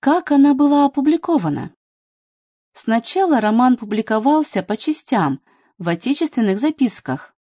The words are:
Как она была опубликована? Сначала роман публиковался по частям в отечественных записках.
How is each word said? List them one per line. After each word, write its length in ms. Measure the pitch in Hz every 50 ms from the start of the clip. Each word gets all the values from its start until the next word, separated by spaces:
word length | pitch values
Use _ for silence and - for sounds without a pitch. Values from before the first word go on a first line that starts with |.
Как 300 | - 269 302 359 339 -
она 240 | 294 285 277 285 285
была 300 | 262 294 285 285 285 285
опубликована? 880 | 277 277 285 262 302 311 330 - - 339 269 175 156 143 - - - _ _ _ _ _ _ _ _ _ _ _ _ _ _ _ _ _ _ _ _ _
Сначала 640 | - - - 220 233 233 - - 370 392 359 302 240
роман 360 | 214 214 220 226 254 254 254
публиковался 880 | 240 226 208 208 214 220 - 220 220 220 269 302 311 302 - - 196 180
по 140 | - 208
частям 640 | - - - 302 - - - - 220 170 143 135 - _ _ _ _ _ _ _ _
в 100 | 180 170
отечественных 720 | 170 170 - 247 285 - 330 302 - - 226 202 190 208
записках. 760 | 247 311 311 _ 269 226 - - _ - 131 - - - _ _